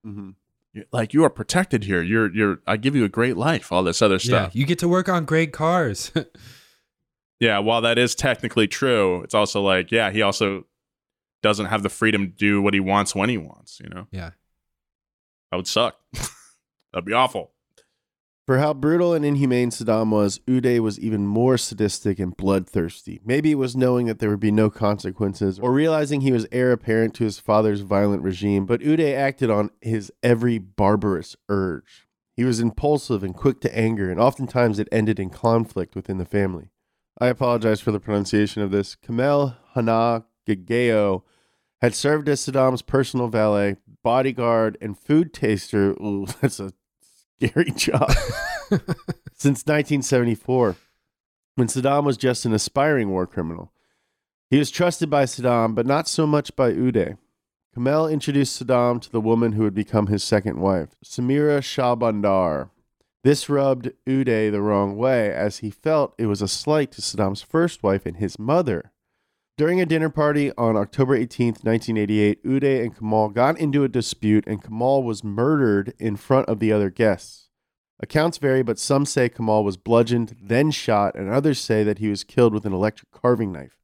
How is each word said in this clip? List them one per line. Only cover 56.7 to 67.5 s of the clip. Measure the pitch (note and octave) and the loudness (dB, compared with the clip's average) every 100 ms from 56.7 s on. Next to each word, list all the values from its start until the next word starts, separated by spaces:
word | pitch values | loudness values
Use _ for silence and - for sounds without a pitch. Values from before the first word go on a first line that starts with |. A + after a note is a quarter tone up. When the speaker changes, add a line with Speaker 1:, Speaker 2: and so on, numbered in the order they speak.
Speaker 1:
Uday. | G2 B2+ A2 F2 - _ _ _ _ _ | 2 0 0 -2 -6 _ _ _ _ _
Kamel | A#2 B2+ D3+ D#3+ | -4 0 0 0
introduced | D#3 D3+ C#3+ C3+ - | -2 0 0 0 -4
Saddam | B2 B2 B2 A#2+ | 0 2 2 -2
to | - | -4
the | A2+ | -2
woman | A2 A#2 A#2 | 0 2 2
who | G#2+ | 2
would | A2 | 0
become | G2 G#2 A2 G2+ | 0 0 0 2
his | G#2 | -2
second | - G#2 G2 C2 | 0 0 0 -2
wife, | F#2+ F#2 D2+ _ | 0 0 -4 _
Samira | - - B2 C#3+ D3+ C#3+ | -14 -6 -2 0 2 0
Shahbandar. | C3 - B2 A#2+ A#2 G#2+ G2+ F#2+ F2 D2 C2 _ _ _ _ _ | -2 -2 0 0 0 0 2 2 2 -2 -6 _ _ _ _ _
This | C3 D3+ - | 2 2 0
rubbed | C#3+ C#3 B2 B2 - - | 0 2 0 -4 -10 -2
Uday | C3+ B2+ A2+ G#2+ | 0 2 2 2
the | G#2 | 0
wrong | G#2 G2+ G2+ G2+ | 0 0 0 0
way, | B2+ B2 G#2 | 0 2 0
as | C2 G#2 - | -2 -4 -4
he | G#2+ | -12
felt | - D#3 D#3 C#3 - | -6 0 0 0 -2
it | A2 | -2
was | G2+ | -2
a | G2+ | -2
slight | - - D3+ C3+ | -4 -2 0 -2
to | - | -6
Saddam's | - G2+ G2 G2+ | -8 -2 -2 -4
first | - | -4